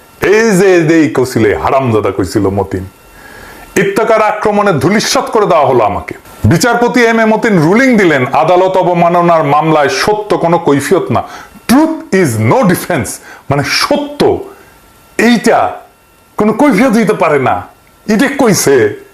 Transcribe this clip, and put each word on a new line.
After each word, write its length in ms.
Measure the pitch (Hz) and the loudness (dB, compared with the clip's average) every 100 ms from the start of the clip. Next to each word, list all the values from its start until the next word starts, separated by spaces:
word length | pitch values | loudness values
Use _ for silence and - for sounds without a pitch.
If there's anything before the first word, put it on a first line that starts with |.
| - - | -20 -6
এই 300 | 151 208 226 | 0 2 2
যে, 440 | 180 196 175 156 165 | 2 4 2 2 2
এই 140 | 147 | 2
কইছিল, 360 | - 123 120 107 | 0 -2 0 0
এই 80 | |
হারামজাদা 580 | 92 123 123 131 107 104 | 0 -2 -2 0 -2 -2
কইছিল 380 | 95 92 110 98 | -4 -4 -2 -2
মতিন। 360 | 101 95 95 95 - - - - - - - - - | -2 -4 -8 -10 -18 -20 -20 -20 -20 -20 -20 -8 -4
ইত্তেকার 460 | 196 - 220 220 | -2 -2 0 2
আক্রমণে 500 | 214 208 220 202 202 | 0 -2 -2 0 0
ধূলিসাৎ 600 | 151 185 208 - 277 262 | 0 0 0 -2 -2 -2
করে 140 | 226 190 | -2 0
দেওয়া 200 | 170 135 | 2 2
হলো 180 | 127 | 2
আমাকে। 300 | 107 92 - - - - 104 | 0 -2 -10 -16 -18 -4 0
বিচারপতি 580 | 165 240 240 240 247 | 2 2 0 0 2
এম 160 | 226 226 | 2 2
এ 60 | 220 | 2
মতিন 340 | 220 233 190 | 0 0 2
রুলিং 380 | 151 214 269 226 | 2 2 2 2
দিলেন, 280 | 185 143 123 | 2 0 0
আদালত 440 | 139 160 180 185 185 | 0 2 2 2 0
অবমাননার 680 | 175 175 170 175 170 165 | 0 2 2 2 2 2
মামলায় 460 | 147 147 160 156 139 | 2 0 2 0 0
সত্য 480 | 196 - 208 208 165 | -2 -2 -2 -2 -2
কোনো 200 | 170 170 | 0 0
কৈফিয়ত 540 | 147 139 - 185 139 | 0 -2 0 -2 -2
না। 120 | 107 - - - - - | -4 -6 -12 -20 -10 0
Truth 460 | 247 320 320 - 190 | 2 2 -2 -4 -2
is 380 | 165 110 113 | 0 0 0
no 100 | 220 | 2
defense, 460 | 208 170 - 165 104 - - - - | 2 0 -2 -6 -6 -10 -18 -12 -4
মানে 140 | 139 135 | -4 -2
সত্য 720 | - - 285 285 - 139 92 - - - - _ _ _ - | -2 -2 -2 -4 -2 0 0 -6 -18 -20 -20 _ _ _ -2
এইটা 540 | 220 233 233 156 107 - - _ _ _ _ - | 2 2 2 0 0 -6 -18 _ _ _ _ -4
কোনো 160 | 208 | -2
কৈফিয়ত 380 | 220 294 190 262 | 2 2 2 2
দিতে 220 | 220 208 | 2 0
পারে 260 | 165 170 147 | 0 0 0
না। 280 | 123 101 - _ _ _ - | 0 -4 -6 _ _ _ -4
এটা 180 | 208 277 277 | 0 0 0
কইছে 560 | 247 185 143 135 104 - - | 0 0 2 2 2 -4 -16